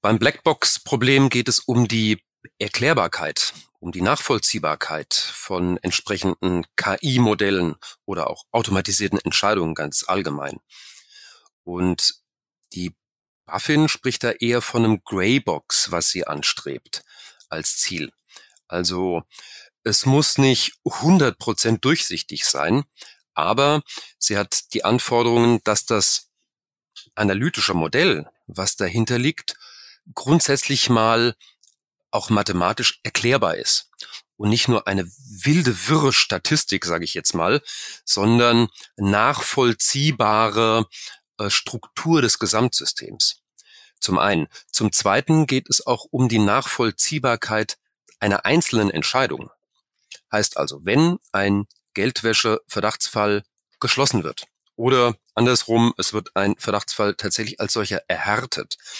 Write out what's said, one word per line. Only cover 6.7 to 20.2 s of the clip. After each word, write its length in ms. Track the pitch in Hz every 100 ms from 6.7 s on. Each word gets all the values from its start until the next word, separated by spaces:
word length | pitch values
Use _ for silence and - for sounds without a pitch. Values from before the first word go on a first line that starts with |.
| -
K-I-Modellen 1000 | - 95 147 127 117 104 98 98 87 76 - - -
oder 240 | 90 78
auch 140 | - -
automatisierten 640 | 117 113 98 98 98 98 101
Entscheidungen 560 | - - 101 104 80
ganz 320 | 78 76 - -
allgemein. 520 | 92 82 71 69 69 _ - - - - - - - _ _ -
Und 540 | 87 90 87 - - _ _ _ _ _
die 220 | 92 90 - _ _ _ _ -
bafin 420 | 98 - 151 156
spricht 340 | - 131 120
da 60 | 120
eher 320 | - 117 120
von 240 | - 123 113
einem 160 | 107
Greybox, 840 | - 98 95 135 - 76 _ - -
was 220 | 87 -
sie 160 | 92 -
anstrebt 760 | 73 - - 69 65 _ - - - - - _
als 280 | 80 78 -
Ziel. 340 | - 87 69 _ _ - _ _ _
Also 560 | 87 87 90 92 85 - - - - - _
es 220 | 110 107 135
muss 320 | 139